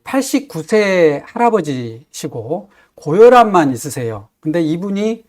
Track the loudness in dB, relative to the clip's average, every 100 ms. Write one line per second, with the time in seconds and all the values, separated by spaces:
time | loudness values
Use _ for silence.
0 | -6 -6 -2 -4 -6 -10 -2 0 2 2
1 | 2 0 -6 -2 0 0 -2 -6 -8 -14
2 | _ -16 -12 -12 -10 -10 -10 _ _ _
3 | -4 6 8 8 4 2 0 -2 -8 -8
4 | -8 -8 -14 _ -6 -2 -2 -4 -6 -4
5 | -4 -6